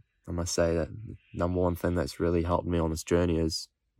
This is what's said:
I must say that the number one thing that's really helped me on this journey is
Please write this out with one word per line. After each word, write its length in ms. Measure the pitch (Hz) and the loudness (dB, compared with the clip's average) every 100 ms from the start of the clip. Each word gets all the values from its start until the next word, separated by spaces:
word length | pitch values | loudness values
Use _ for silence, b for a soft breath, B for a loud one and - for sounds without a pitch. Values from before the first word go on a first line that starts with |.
| - _ - | -20 _ -8
I 40 | |
must 220 | 85 85 | -4 -2
say 200 | - 85 | 0 2
that 140 | 82 76 | 2 -2
the 280 | - - - _ | -6 -14 -16 _
number 260 | - 87 90 | -4 0 2
one 160 | 90 85 | 2 0
thing 180 | 87 | 0
that's 260 | 87 71 - | 0 -2 0
really 220 | 85 85 | 0 2
helped 240 | 85 85 87 | 2 0 0
me 120 | 85 | 0
on 120 | 80 | 0
this 140 | 80 | -2
journey 340 | - 87 87 80 | 0 2 4 2
is 300 | 80 - - _ _ | 0 -2 -10 _ _